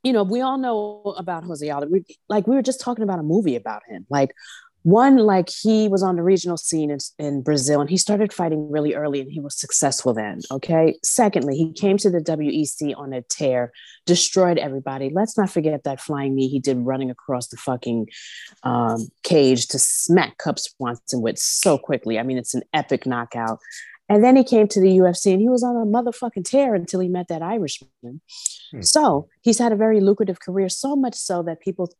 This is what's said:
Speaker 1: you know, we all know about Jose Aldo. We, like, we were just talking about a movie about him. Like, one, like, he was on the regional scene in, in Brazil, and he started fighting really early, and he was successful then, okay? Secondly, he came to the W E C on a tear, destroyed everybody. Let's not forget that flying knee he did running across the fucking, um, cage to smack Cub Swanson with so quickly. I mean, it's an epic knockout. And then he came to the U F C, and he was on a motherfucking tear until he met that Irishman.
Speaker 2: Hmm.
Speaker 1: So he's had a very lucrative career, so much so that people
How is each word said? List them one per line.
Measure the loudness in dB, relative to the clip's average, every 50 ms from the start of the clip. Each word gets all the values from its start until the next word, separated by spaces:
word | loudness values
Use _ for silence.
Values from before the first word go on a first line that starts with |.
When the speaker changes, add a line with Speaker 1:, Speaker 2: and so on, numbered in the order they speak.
Speaker 1:
you | 0 0
know, | 0 2
we | 0 0 -2 -2
all | -2 -2 -2 -2
know | -2 -2 -4 -4 -4 -6 -10 -10 _ -10 -10
about | -8 -8 -8 -8 -8 -8
Jose | -12 -10 -8 -8 -6
Aldo. | -6 -6 -2 0
We, | 0 0 -2 _ -20 _ _ _
like, | -2 0 2
we | 2 2
were | 2
just | 2 0 -4 -4
talking | -6 -6 -4 -4 -4
about | -4 -2 -4
a |
movie | -2 0 2 2 2 0 -2
about | -2 -6 -8 -10 -10 _ -16
him. | -18 -18 -8 _
Like, | 0 2 2 0 -2 _ -20 -20 -20 -20 _ _ _ _
one, | _ 6 6 8 8 8 6
like, | 6 6 4 4 2 0 -2
he | -8 -4 0 2 2 2 2 2
was | 2 0
on | 0 0 0
the | 0
regional | 2 2 2 2 0 -4 -6 -6
scene | -6 -4 -4 -2 -2 -2
in, | -4 -6 -8 -12 _ -8
in | -6 -4 -4 -2
Brazil, | 0 0 0 0 2 2 2 0
and | 2 0
he | 0
started | 0 0 0 2 0 0 -2 -2
fighting | -2 -2 -2 -2 -2 -4 -4
really | -4 -2 0 -2 -2
early, | -2 -4 -4 -4 -4
and | -6 -8
he | -10 -10
was | -10 -10 -10 -10
successful | -8 -4 -2 0 0 0 -2 0 -2 -2
then, | -2 -2 -4 -6 -8 -10 -10 -10
okay? | -10 -8 -4 0 2 4 4 4 2 0
Secondly, | -4 -2 2 2 2 2 2 0 -2 -2 -2
he | -2 -2 -4
came | -2 -2 0 0 2
to | 2 2 2
the | 0 0
W | -2 -2 -4 -2 -2 -2
E | -2 -2 -2
C | -4 -6 -6 -6 -6
on | -6 -6 -10 -10 -10
a | -10
tear, | -8 _ -8 -4 -2 0 0 0 -2 -4 _ -20 -20 -20 -20 _ _
destroyed | 0 2 2 2 0 2 2 2 4 2 0
everybody. | -2 -4 -8 -8 -8 -8 -8 -6 -6 -2
Let's | 0 -2 -2 0 0 -2
not | -2 0
forget | 0 0 0 0 -2 -2 _
that | -6 -8 -6
flying | -6 -6 -6 -4 -2 -2 0
knee | 0 0 0
he | -2 -2
did | -2 -2 -2 -2 -2
running | -2 -4 -4 -4 -6
across | -8 -10 _ -6 -6 -6 -6 -10
the | -14
fucking, | -10 -6 -6 -6 -4 -4 -4 -4 -4 -4 -6 -12 -20 -20 -18 -18 -20 -20 -20 _ _
um, | -6 -4 -2 0 0 -2 -2 -4 -6 -10 _ _
cage | -2 2 4 4 6 6 4 2 0 -4
to | -2 -2
smack | 0 0 0 -2 2 4 4 4 4 2 -4
Cub | -8 -6 -6 -6 -6
Swanson | -8 -12 _ _ -6 -6 -6 -8 _ -6 -4 -2
with | -2 -2 -2 -2
so | -4 -4 -2 0 2 2 2 2
quickly. | 0 -4 -4 -4 -2 -2 -2 -2
I | -2
mean, | -2 -4
it's | -4 -6 -4
an | -6 -6 -6 _ -4
epic | -4 -2 -2 -4 -2 -2
knockout. | -4 -4 -4 -6 -8 -8 -6 -4 -4 -6 -6 _ -20 -20 -20 -20 -20 -20 _ _ 4
And | 4 6
then | 8 8 8
he | 6 6
came | 6 4 4 4 4
to | 4 4
the | 6 6 8
U | 8 6
F | 6 4
C, | 2 2 2
and | 4 4
he | 4 2
was | 2 2 0
on | 0 -2
a | -2 0
motherfucking | 0 0 0 0 -2 -6 -6 -8 -8 _ -8 -6
tear | 0 2 2 2 2 0
until | -2 -2 -2 -4 -2
he | -2 -2
met | -2 -4 -4 _
that | -6 -6
Irishman. | -4 -4 -4 -4 -4 -4 -6 -12 -16 _ _ _ -18 -16 -16 -18 _ _ -20 -10 -10 -10 -10 -10 -20 -16 -14
Speaker 2:
Hmm. | -4
Speaker 1:
So | 0 2 4 4 4 4 2 2 -2 _ _ _
he's | _ 0 2 2
had | 2 0
a | 2
very | 2 2 4 4 4
lucrative | 4 4 2 2 0 -4 -4 -8
career, | -10 -6 -2 -2 -2 -2
so | -4 -6 -6 -4 -2
much | -2 -2 -2 -4
so | -8 -6 -4 -4 -4 -4
that | -6 -8 -8
people | _ -8 -6 -6 -8 -8 _ _